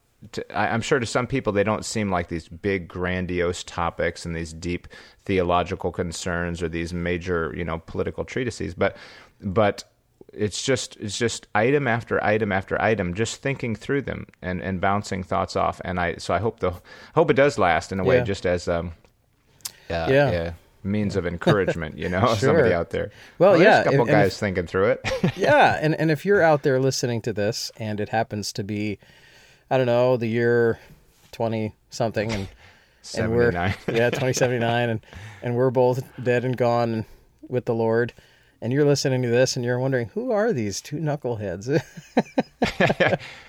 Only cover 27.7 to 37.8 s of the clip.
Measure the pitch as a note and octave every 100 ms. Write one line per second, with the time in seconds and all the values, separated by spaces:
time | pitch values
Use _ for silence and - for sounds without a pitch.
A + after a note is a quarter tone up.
27.7 | - A2 G#2 G#2 A2 A2+ G#2 G2 - G2+
28.7 | G#2 G#2+ G2 - - - - - _ -
29.7 | C3 B2 A#2+ B2+ B2+ A2+ A2+ A#2+ A#2+ A#2
30.7 | A2 - - _ _ _ - A2+ A2 G#2+
31.7 | - _ - A#2 G#2 G#2+ G#2+ F#2+ - -
32.7 | _ _ _ - - A2 A#2 A#2+ F2 F2+
33.7 | F#2 - A2+ A#2+ - B2+ B2+ B2+ B2 A2+
34.7 | A#2 A#2+ A2 - - G#2+ - A#2+ A#2+ C3
35.7 | B2 B2 B2+ - - B2 B2 B2 B2 A#2+
36.7 | A#2+ A#2 A2 G#2+ - _ _ - B2 A#2+
37.7 | A2+